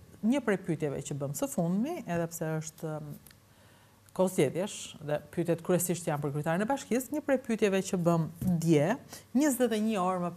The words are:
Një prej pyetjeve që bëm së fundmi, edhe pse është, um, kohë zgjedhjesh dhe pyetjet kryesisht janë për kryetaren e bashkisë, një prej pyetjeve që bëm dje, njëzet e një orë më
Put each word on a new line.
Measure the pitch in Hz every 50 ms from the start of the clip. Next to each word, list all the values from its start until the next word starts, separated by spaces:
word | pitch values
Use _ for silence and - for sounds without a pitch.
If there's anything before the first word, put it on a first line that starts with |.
| - - - -
Një | - 220 262 285 -
prej | 226 196 185 190
pyetjeve | - 160 - 156 143 135 151
që | 147 - 151 139
bëm | 143 139 147 -
së | 285 269
fundmi, | - - 170 170 180 202 240 302 359 330
edhe | - - 175 170 170 165
pse | 170 - 165 156 156 156
është, | 156 - - - - 156 156 151
um, | 151 147 147 - - - - - _ _ - - - - - - - - _ _ _ - -
kohë | - 185 185 185
zgjedhjesh | - 156 127 - 165 190 208 - - - - - - 151 143
dhe | 151 147 - - -
pyetjet | 175 165 165 170 170 -
kryesisht | - 185 170 180 - 175 165 - 175
janë | 151 143
për | 147 147 139
kryetaren | 147 147 165 165 180 214
e | 226
bashkisë, | 277 269 - - 214 254 262 - 294
një | 302 -
prej | - 269 254 -
pyetjeve | - 226 202 220 202 190 190 185 -
që | - 180 165
bëm | 170 170 165 160 - - - - 185 175 160
dje, | 156 165 165 147 143 180 247 277 - - - - - - - 247
njëzet | 302 302 247 240 254 226 226
e | 214
një | 214 220 220 196
orë | 180 185 185 180 175
më | 175 170